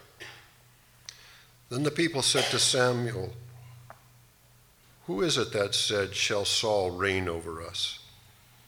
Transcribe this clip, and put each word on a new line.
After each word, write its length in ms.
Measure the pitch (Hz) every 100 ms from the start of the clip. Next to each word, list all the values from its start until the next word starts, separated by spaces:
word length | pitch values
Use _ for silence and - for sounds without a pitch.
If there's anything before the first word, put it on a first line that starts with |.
| - - - - - - - _ _ - - - - - - - -
Then 140 | 120
the 80 | 147
people 300 | 156 165 135
said 300 | - 139 -
to 80 | 120
Samuel, 720 | - 135 123 120 120 92 92 - - - - - - - - - - _ _ - _ _ - - -
"Who 160 | 190
is 140 | 170 127
it 160 | 107
that 200 | 104 101
said, 420 | - - 104 95 -
'Shall 300 | - 104 98
Saul 460 | - 110 104 90
reign 360 | 90 98 95 90
over 360 | 85 82 80
us?' 360 | 82 87 - - - - - - - -